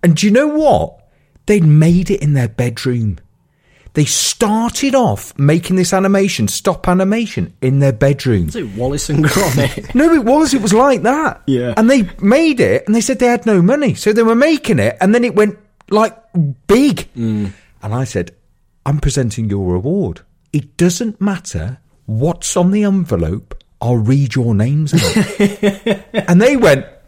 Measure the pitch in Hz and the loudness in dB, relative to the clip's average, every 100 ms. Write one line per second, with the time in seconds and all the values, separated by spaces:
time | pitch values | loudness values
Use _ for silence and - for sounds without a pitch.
0 | 175 156 208 233 302 302 302 107 - - | 0 2 2 2 2 2 2 2 0 -8
1 | _ _ _ _ - 208 156 151 160 175 | _ _ _ _ 0 2 4 4 4 2
2 | 175 196 151 143 120 - 120 113 131 123 | 0 -2 0 0 -2 -4 -6 -4 -4 -2
3 | 110 87 _ _ _ _ _ _ - - | -2 -6 _ _ _ _ _ _ -10 -4
4 | 147 - - - 202 220 233 - 277 262 | -2 -2 -4 -2 -2 0 -2 -2 -2 0
5 | 214 101 - - 143 165 175 185 180 190 | 0 -2 -8 -2 2 2 0 -2 0 0
6 | 190 196 196 - 208 - - - - 185 | 2 2 0 -2 -4 -2 -4 -4 0 0
7 | 190 226 226 - 82 - 131 139 139 110 | 0 -2 -4 -6 -8 -4 -2 2 0 2
8 | 139 139 131 104 80 117 120 98 131 147 | 0 0 0 0 -2 -6 -10 -6 -6 -4
9 | - 147 151 - 185 127 113 - - 247 | -4 0 0 0 0 0 -2 -4 -4 2
10 | 320 330 220 294 320 269 202 214 277 233 | 4 2 2 2 2 0 2 4 4 2
11 | 165 294 302 - - 127 123 156 226 277 | 0 -2 -2 -6 -4 -2 -2 0 2 2
12 | 185 - 196 269 330 254 113 110 - 226 | 0 -2 0 2 2 2 2 0 0 -2
13 | 220 262 247 240 226 196 175 285 269 123 | 0 0 0 0 2 2 2 2 0 -2
14 | 208 220 226 233 302 302 - 139 104 - | 0 2 2 2 2 0 0 0 0 0
15 | 190 240 240 196 214 - _ _ - 208 | 2 2 2 0 0 -2 _ _ -4 0
16 | 220 - _ 175 147 127 - 220 285 190 | 0 -4 _ -2 -2 -4 0 2 2 0
17 | - 123 113 107 101 - _ _ 104 120 | -6 -6 -4 -2 -4 -8 _ _ -8 -6
18 | 131 95 87 - _ _ _ _ - 147 | -4 -6 -8 -10 _ _ _ _ -4 -2
19 | 147 139 120 117 110 98 92 90 120 196 | -2 -2 -4 -4 -4 -2 -2 -2 -2 -4
20 | 127 - _ _ _ 151 - - 175 175 | -4 -8 _ _ _ -6 -6 -2 0 0
21 | 226 208 202 185 - 90 87 131 _ _ | -6 -4 -4 -4 -8 -8 -8 -12 _ _
22 | - 110 151 170 - - 180 208 208 190 | -8 -4 -2 -4 -4 0 0 2 0 0
23 | 170 92 80 98 - - _ - 117 120 | 0 -2 -2 -4 -10 -18 _ -8 -2 0
24 | 107 139 135 135 117 101 117 147 151 165 | 2 2 0 0 0 0 0 0 0 0
25 | - 220 - - 202 202 208 196 233 196 | 0 0 -2 0 -2 0 -4 -2 -4 -4
26 | - 220 196 175 247 277 202 135 - - | -6 -6 2 4 4 4 4 2 -2 -18